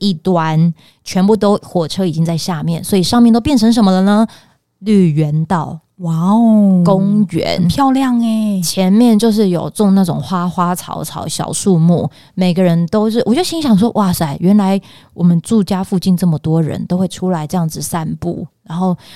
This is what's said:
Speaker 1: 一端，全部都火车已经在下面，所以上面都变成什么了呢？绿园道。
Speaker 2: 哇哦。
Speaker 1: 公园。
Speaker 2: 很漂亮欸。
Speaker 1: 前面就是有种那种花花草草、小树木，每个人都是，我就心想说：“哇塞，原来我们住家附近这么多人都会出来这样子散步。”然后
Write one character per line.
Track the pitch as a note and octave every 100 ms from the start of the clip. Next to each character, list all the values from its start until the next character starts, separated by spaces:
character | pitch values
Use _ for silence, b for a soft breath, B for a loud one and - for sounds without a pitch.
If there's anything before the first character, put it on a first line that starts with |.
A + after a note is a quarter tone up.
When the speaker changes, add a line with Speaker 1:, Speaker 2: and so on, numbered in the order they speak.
Speaker 1:
一 | G3+
端， | D#3+ F#3+ F3 D#3+ D#3 E3+ E3 b b
全 | - F#3
部 | G3 A3
都 | G3+ F#3
火 | - F3+ D#3
车 | -
已 | F#3+
经 | D#3+
在 | E3 E3
下 | - D#3+
面， | D#3 E3
所 | F#3+ G3
以 |
上 | E3+ A#3+
面 | A#3
都 | A#3
变 | C4 C4+
成 | A3
什 | A#3+
么 | G3
了 | F#3
呢？ | G3 G#3 A3 B B B _ _
绿 | G3 G#3 F3+
园 | D3 D3+ D#3 D#3
道。 | F3+ C#3+ E3 - -
Speaker 2:
哇 | E3+
哦。 | D#3+ F3+ G#3+ A#3 G#3+ G3+ F#3
Speaker 1:
公 | F3 F#3+ G3 G#3 G3
园。 | E3 - E2+
Speaker 2:
很 | F3
漂 | - C4+
亮 | C4 C4 A#3+
欸。 | A#3 A3 G#3+ F#3+
Speaker 1:
前 | E3 F#3+ F#3
面 | G#3 A#3+ G#3+
就 | A#3
是 | G#3 G3+
有 | E3+ D3
种 | - G#3
那 | G3
种 | F3+ D3
花 | C#3 F#3 F3
花 | E3 F3
草 | F3+ - E3
草、 | D#3+ - E3
小 | - -
树 | - G3+ F3
木， | E3 F3 D#3 b b
每 | - F#3
个 | E3+
人 | F#3 E3+ E3+
都 | G#3+ A3
是， | A3
我 | -
就 | C4
心 | F4+ E4
想 | D4 G3
说 | A3+
：“哇 | - G3
塞， | F3 D#3+ C#3
原 | F3 G#3
来 | F#3+ G3 B B B
我 | -
们 | F3 E3+
住 | - A3+
家 | F#3 F#3
附 | F#3+ F#3+
近 | F#3+
这 | F3 F3+
么 | D3
多 | D#3+ D#3+
人 | D#3 -
都 | - F3+
会 | F#3
出 | - F#3
来 | E3+ D3+
这 | F#3+
样 | D#3+
子 | D3+
散 | D3+ E3+ D#3 D#3+
步。” | F3 E3 F3 _
然 | - E3
后 | F#3 F3 B